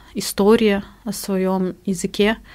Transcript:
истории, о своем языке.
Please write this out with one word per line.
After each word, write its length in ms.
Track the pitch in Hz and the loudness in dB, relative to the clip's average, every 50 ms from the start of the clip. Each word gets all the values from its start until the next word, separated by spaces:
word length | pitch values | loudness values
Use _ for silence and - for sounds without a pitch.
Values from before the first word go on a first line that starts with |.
| - - - | -20 -12 -10
истории, 680 | - 196 - - - 202 202 226 233 226 214 202 196 196 - - - _ | -8 -8 -6 -2 2 4 4 4 6 4 2 2 0 -2 -8 -16 -14 _
о 80 | 214 202 | -10 -10
своем 600 | - - - 196 185 185 185 190 190 185 185 175 - - | -8 -6 -4 -2 -2 0 0 0 0 -2 -2 -4 -6 -6
языке. 520 | - 190 175 - 190 - - 202 208 226 - - - - | -6 -4 -4 -4 -6 -2 0 0 0 0 -2 -6 -14 -20